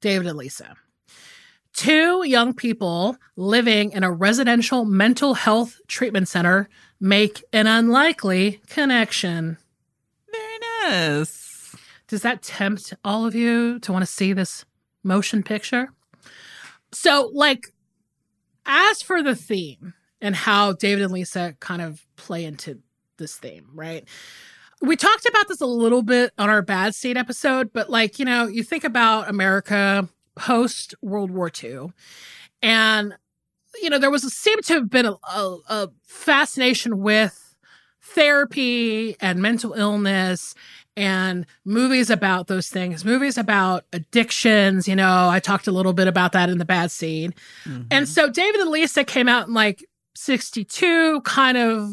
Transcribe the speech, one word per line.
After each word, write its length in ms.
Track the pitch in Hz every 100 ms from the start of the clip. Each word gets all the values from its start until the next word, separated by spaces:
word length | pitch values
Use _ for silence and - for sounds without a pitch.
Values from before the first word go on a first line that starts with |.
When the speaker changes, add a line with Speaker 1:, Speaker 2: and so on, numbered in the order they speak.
Speaker 1:
David 240 | 208 190 175
and 120 | 151
Lisa. 380 | 131 - - - _ _ _ - - - _ _ _
Two 500 | - 226 311 339 370 330
young 300 | 247 240 247
people 600 | 240 226 185 170 196 254 _ -
living 560 | 190 233 240 214 208
in 120 | 202
a 80 | 185
residential 760 | 170 196 226 240 240 233 254 220
mental 500 | 190 214 247 285 240
health 440 | - 220 233 - -
treatment 400 | - 247 202 190
center 400 | 180 175 190 196 _ _ -
make 440 | 190 202 214 208 -
an 140 | 220 220
unlikely 920 | 226 233 254 311 320 196 185 202 202 -
connection. 920 | - 277 247 220 - 185 165 165 165 _ _ _ _ _ _ _
Speaker 2:
Very 580 | 440 440 453 466 453 381
nice. 840 | 190 160 147 156 - - - - - - - _
Speaker 1:
Does 160 | 214
that 180 | 233 247
tempt 540 | - - 196 208 - 185 202
all 200 | 214 226
of 80 | 226
you 420 | 233 233 233 240
to 140 | 220
wanna 140 | 185 180
see 260 | - 190
this 320 | 196 185 - - _ _ _
motion 400 | 190 190 196 220
picture? 460 | 190 214 - 247 262 _ _ _ - - - - - - _
So, 380 | - 349 285 240
like, 380 | 285 294 262 - _ _ _ _ _ _ _ _ _ -
as 380 | 285 392 427
for 180 | - 359
the 140 | 285 233
theme 580 | - 202 160 - 185 - _ _
and 140 | 208 180
how 380 | - 202 208
David 300 | 180 202 202
and 100 | 196
Lisa 420 | 185 180 190 175 151
kind 240 | - 175
of 220 | 165 156 _ -
play 300 | - 170 160
into 340 | 143 - 127 _ _ _ -
this 180 | 156 -
theme, 320 | 131 80 87
right? 340 | 151 160 165 - - - - - - _ _
We 160 | 269 330
talked 280 | 392 427 480
about 220 | 440 415
this 140 | -
a 40 | 262
little 380 | 240 226 247
bit 300 | 220 247 247 -
on 120 | 208
our 120 | 214
Bad 320 | 180 190 202
Seed 240 | - 247 247
episode, 540 | 247 247 294 262 233
but, 180 | 233 -
like, 300 | 226 220 -
you 60 | 262
know, 220 | 240 233
you 160 | 226
think 200 | 226 320
about 460 | 302 233 226 220 202
America 800 | 202 190 196 - 208 196 196 185 _ _ -
post-World 960 | - 233 247 - - - 208 208 190
War 180 | 185 170
Two. 440 | - 117 - 160 - - - - - - _
And, 540 | 220 226 220 214 208 - _ _ _ _ _ 466
you 80 | 339
know, 100 | 285
there 120 | 277
was 120 | 285
a, 60 | 269
seemed 340 | - 427 440 -
to 80 |
have 160 | 330 220
been 160 | 254 240
a, 80 | 190 -
a, 300 | 190 190 180 -
a 200 | 214 190 -
fascination 960 | _ - - 277 269 - 254 254 240 202
with 560 | 202 214 208 - - _ _ _ _ _
therapy 1120 | - - 294 285 285 - 247 240 233 220 226 -
and 220 | 196 180
mental 320 | 208 233 233
illness 800 | 220 208 208 196 196 185 185 - - - - _ -
and 500 | 196 185 185 180 170 _ 190
movies 440 | 220 254 262 226
about 360 | 214 196 185 175
those 220 | 185 -
things, 340 | 190 180 160
movies 340 | 190 254 277 254
about 480 | 214 202 185 180 -
addictions. 920 | 170 156 233 226 - 233 214 196 190 185
You 80 | 190
know, 320 | 190 185 180
I 120 | 185
talked 280 | - 196 -
a 40 |
little 220 | 185 185
bit 140 | 180 185
about 260 | 180 180
that 160 | 190 180
in 100 | 180
The 60 | 170
Bad 260 | 180 170
Seed. 420 | - 165 156 170 - - - 160
Speaker 2:
Mm-hmm. 180 | 127 120
Speaker 1:
And 180 | 277 277
so 220 | 156 294
David 320 | 240 381 415
and 80 | 349
Lisa 340 | 302 320 -
came 240 | 277 269 247
out 200 | 233 190
in, 60 |
like, 300 | 226 214 196 - _ _ -
sixty-two, 1080 | - 247 - 233 196 - 370 330 320 302
kind 360 | - - 262 247
of, 320 | 233 220 208